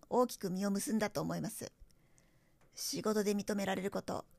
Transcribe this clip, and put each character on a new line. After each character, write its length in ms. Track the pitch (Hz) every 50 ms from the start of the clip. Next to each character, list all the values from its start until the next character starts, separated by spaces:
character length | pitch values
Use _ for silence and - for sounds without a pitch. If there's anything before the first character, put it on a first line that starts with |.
| - -
大 160 | - 233 254
き 120 | 240 - -
く 120 | - 185
実 160 | 180 185 202
を 40 | 202
結 220 | 196 196 - - 220
ん 40 | 220
だ 120 | 208 208
と 100 | - -
思 160 | 160 170 170
い 40 | 170
ま 100 | - -
す。 200 | - - - - - _ - - - - _ _ - - - _ _ _ _ _ _ _ - - _
仕 280 | - - - - 170 -
事 220 | 220 214 214 202
で 100 | 202 208
認 200 | 202 196 - 208
め 120 | 202 196
ら 80 | 190 202
れ 80 | 185 185
る 80 | 202
こ 120 | - 190 -
と、 220 | - - - - - -